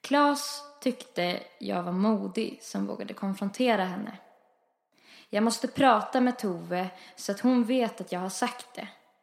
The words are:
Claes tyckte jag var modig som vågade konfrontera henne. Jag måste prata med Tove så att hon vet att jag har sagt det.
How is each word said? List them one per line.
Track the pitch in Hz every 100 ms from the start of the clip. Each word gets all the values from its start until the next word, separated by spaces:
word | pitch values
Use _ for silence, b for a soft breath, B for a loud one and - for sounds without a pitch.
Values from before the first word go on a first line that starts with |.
Claes | - 294 285 285 - - - -
tyckte | 269 - - - 175 - - -
jag | 202 185
var | 175
modig | 185 208 214 196 202 220 -
som | - 196 196
vågade | - 208
konfrontera | 202 196 196 196 196 254 208
henne. | 185 180 208 - - _ _ _ _ _ _ B B B B
Jag | 208
måste | 226 226 254
prata | - 269 214 214 262
med | 247 247
Tove | 208 170 170 175 185 B B
så | - -
att | 196
hon | 247 254
vet | 226 262 226 -
att | 180
jag | 180
har | 190
sagt | - 240 - -
det. | - 208 - _ _